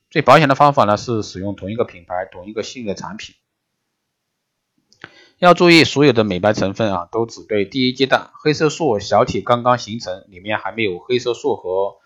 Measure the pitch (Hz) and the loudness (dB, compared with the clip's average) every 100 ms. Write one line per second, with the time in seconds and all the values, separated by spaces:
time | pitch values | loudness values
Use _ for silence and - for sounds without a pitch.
0 | _ 165 - 147 143 135 147 139 104 104 | _ 0 6 6 6 4 4 4 2 2
1 | - 113 101 90 101 98 95 110 107 90 | -2 -6 -6 -8 -10 -8 -8 -6 -6 -10
2 | 85 90 95 92 92 104 98 131 107 90 | -10 -10 -10 -14 -14 -10 -10 -10 -8 -8
3 | 80 107 - _ _ _ _ _ _ _ | -10 -14 -18 _ _ _ _ _ _ _
4 | _ _ _ _ _ _ _ _ _ _ | _ _ _ _ _ _ _ _ _ _
5 | - _ _ _ 180 170 175 165 123 135 | -20 _ _ _ 2 4 6 6 4 4
6 | 147 113 107 90 104 107 95 95 110 92 | 4 4 0 0 0 0 -2 -2 -4 -4
7 | 85 113 113 - - 107 98 135 127 123 | -6 -6 -6 -8 -4 -4 -2 -2 -2 0
8 | 131 127 - - 156 147 156 143 151 101 | 0 0 -2 -6 -2 0 0 0 -2 -2
9 | 92 104 127 110 104 120 123 123 - 117 | 0 2 2 -2 -2 0 0 -2 -4 -12
10 | 92 92 - 90 101 104 95 110 104 87 | -10 -12 -16 -14 -6 -6 -6 -4 -4 -4
11 | - 123 120 117 139 104 90 95 98 - | -4 -4 -2 -4 -4 -6 -4 -4 -4 -8